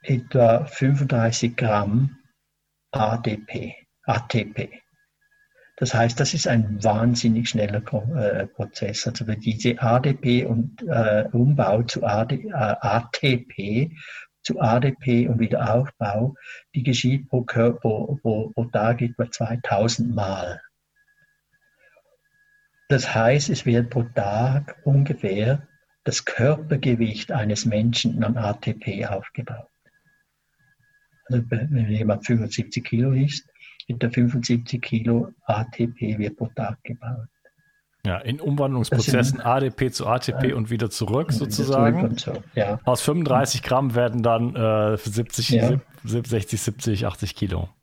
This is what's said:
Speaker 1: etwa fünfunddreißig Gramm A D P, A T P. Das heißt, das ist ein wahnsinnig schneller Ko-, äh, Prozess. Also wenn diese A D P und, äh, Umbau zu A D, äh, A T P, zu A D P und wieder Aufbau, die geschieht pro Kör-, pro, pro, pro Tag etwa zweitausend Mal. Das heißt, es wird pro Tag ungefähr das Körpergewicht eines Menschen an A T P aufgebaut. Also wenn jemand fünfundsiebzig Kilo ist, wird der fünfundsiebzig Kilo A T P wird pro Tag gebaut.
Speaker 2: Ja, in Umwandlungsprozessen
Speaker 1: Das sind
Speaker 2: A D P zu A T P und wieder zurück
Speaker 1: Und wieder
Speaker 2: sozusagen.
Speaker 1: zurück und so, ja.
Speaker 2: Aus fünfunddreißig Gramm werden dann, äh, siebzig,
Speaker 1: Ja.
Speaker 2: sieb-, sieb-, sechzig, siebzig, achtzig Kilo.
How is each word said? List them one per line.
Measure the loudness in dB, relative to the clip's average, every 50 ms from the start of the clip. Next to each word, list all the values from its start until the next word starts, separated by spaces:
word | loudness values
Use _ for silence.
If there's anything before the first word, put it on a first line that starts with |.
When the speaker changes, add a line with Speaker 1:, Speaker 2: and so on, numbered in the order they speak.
| _
Speaker 1:
etwa | 0 -2 -2 -2 0 2 6 6 6 6 4 2
fünfunddreißig | -2 -6 -2 2 2 2 2 2 2 2 2 2 2 0 0 -2 -2 0
Gramm | 0 0 2 2 2 2 2 2 2 2 2 -2 -6 _ _ _ _ _ _ _ _ _ _ _ _ _ _ -2
A | -2 0 0 0 -2
D | -2 -4 -4 -4
P, | -8 -10 -10 -10 -10 -10 -12 -16 _ _ _ _ _
A | 0 0 0
T | 0 -2 -2 -2 -2
P. | -2 -6 -8 -8 -8 -10 -20 _ _ _ _ _ _ _ _ _ _ _ _ _ _ _ _ _ _ _ -4
Das | -4 -2 2
heißt, | 2 2 2 2 0
das | -2 0 0
ist | -2 0 2
ein | 2 2 2 0 -2 0 0
wahnsinnig | 2 2 4 2 2 2 2 2 2 2 2 0 -2
schneller | 0 -2 -2 0 -2 -4 -4
Ko-, | -2 -4 -4 -2 -2 -2
äh, | 0 0 0 0 0 -4
Prozess. | -6 _ -8 -8 -8 -6 -6 -6 -6 -4 -4 -4
Also | -6 -4 -4 -4
wenn | -4 -4 -2
diese | -2 -2 -2 0 0 0 0 2 2
A | 2 4 4
D | 4 2 -2
P | 0 0 2 2 2 2
und, | 0 0 0 -2 -2 -6 -10 -6 -2
äh, | 0 2 2 4 4 2 2 2 2
Umbau | 2 4 4 4 4 2 2 2 2 2
zu | 0 -2 -2 -2
A | 0 0 0 0
D, | 0 -2
äh, | -4 -6 -6 -4
A | -2 0 0 0 0 0 0 0 0 -2 -2 -10
T | -2 0 2 2 0
P, | -2 _ -12 -10 -6 -2 0 0 0 -2 -4 -12 -18 -18 -18 -18 -18 _ _ _ _
zu | -6 -4 0
A | 2 2 4 4
D | 2 0 -2
P | -2 -2 2 2 2 4 2
und | 2 0
wieder | 2 0 0 0 0 2 2
Aufbau, | 0 0 -2 -4 _ -4 -2 -2 0 -2 -2 -4 -6 -18 -20 -20 -20 _ _ _
die | -4 0
geschieht | 0 0 0 2 0 0 0 -2 -2
pro | -2 -2 -2
Kör-, | -2 0 2 4 2 2 2
pro, | 0 -2 0 0 -2 -4 -6 -4 _
pro, | -2 -2 -2 -2 -4
pro | -4 -4 -4
Tag | -2 0 0 2 2 0 0 -2
etwa | -4 -2 -4 -6 -6
zweitausend | -4 -6 -6 -4 -4 -6 -4 -2 0 0 2 0 0 0 -2 -2 -2
Mal. | -2 -2 -2 -4 -4 -6 -8 -8 -12 -14 -20 _ _ _ _ _ _ _ _ _ _ _ _ _ _ _ _ _ _ _ _ _ _ _ _ _ _ _ _ _ _ _ _ _ _ _ _ _ _ _ _ _ _ _ _
Das | 2 2 2 0 0
heißt, | 2 4 4 4 4 2 0
es | -2 -2 2
wird | 2 4 4 2 2
pro | 0 -2 -2 -2 -2
Tag | -2 -2 0 0 0 0 2 2 0 -2 -4 -12 _ _
ungefähr | 4 4 4 4 2 0 -4 -2 -2 0 0 2 2 0 0 -2 -8 _ _ _ _ _ _ _
das | -4 -4 -4 -4
Körpergewicht | -6 -2 2 4 4 4 2 0 -2 -2 0 2 2 2 2 2 0 -2 -6 -8 -6 -4
eines | -2 0 0 -2 0 0
Menschen | 0 0 2 2 2 0 0 -2 -2 0 0 0
an | 0 0 0
A | 0 -2 -2
T | -2 -4 -6 -6
P | -4 -4 -6 -4 -4 -4
aufgebaut. | -4 -4 -6 -8 -10 _ -12 -10 -10 -10 -14 -14 _ _ _ _ _ _ _ _ _ _ _ _ _ _ _ _ _ _ _ _ _ _ _ _ _ _ _ _ _ _ _ _ -2
Also | 0 0 0 0
wenn | -2 -2 -2 0 0 0 2 2
jemand | 0 0 2 2 0 0 2
fünfundsiebzig | 0 0 2 2 0 -4 -4 -6 -4 -4 -8 -6
Kilo | -2 0 0 2 2
ist, | 4 2 2 0 0 -4 -12 _ _ _ -20 -20 -20 _ -10 _
wird | -6 -2
der | -2 -2 2
fünfundsiebzig | 2 2 2 2 0 0 0 0 0 0 -4 -8 -8
Kilo | -6 -2 -2 -2 2 2 2 2 0 -2 -8 _ _
A | -4 -2 -2 -2
T | -6 -4 -4 -4 -4
P | -2 -4 -4 -4 -2 -2
wird | -2 -4 -4
pro | -6 -8 -8 -6
Tag | -6 -6 -6 -6 -8 _
gebaut. | -14 -14 -12 -8 -10 -8 -8 -10 -14 _ _ _ _ _ _ _ _ _ _ _ _ _ _ _
Speaker 2:
Ja, | -4 -4 -4
in | -2 -4 -6 -4
Umwandlungsprozessen | -2 -2 0 0 0 0 0 0 0 0 2 0 2 2 2 2
Speaker 1:
Das | 4 2
sind | 0 0 0
Speaker 2:
A | 2 2 2
D | 2 0
P | 0 0 -2 -2
zu | -2 -4 -2
A | 0 0 0
T | 0 -2
P | -2 0 0 0 0
und | 0 -2 -2
wieder | -2 -2 -2 -2
zurück | -2 -2 -2 0 0 0 0 0
Speaker 1:
Und | 0
wieder | 0 0
Speaker 2:
sozusagen. | -2 -2 -2 0 2 4 4 4 4 4
Speaker 1:
zurück | 2 2 0
und | -2 -4
so, | -6 -8 -8 -8 -10 -8 _
ja. | -2 0 0 -2 -2 0
Speaker 2:
Aus | 0 0 2
fünfunddreißig | 2 0 0 2 2 2 4 4 2 2 0 -4 -2
Gramm | 2 2 2 2 2 2
werden | 2 2 2 2 2 2
dann, | 4 4 4 2 0 0
äh, | 0 2 2 4 4 4 2 0 0
siebzig, | -2 -4 -2 -2 -4 -4 -4 -4 -2 2
Speaker 1:
Ja. | 2 4 4
Speaker 2:
sieb-, | 4 2 0 -2 _ -20 -16 -10
sieb-, | -4 -4 -4 -2 0
sechzig, | -2 -2 -2 -2 -4 -4 -2
siebzig, | -4 -6 -4 -2 -2 -2 0 -2
achtzig | -4 -6 -6 -8 -8 -4
Kilo. | -4 -4 -2 -2 -4 -4 -6 _ _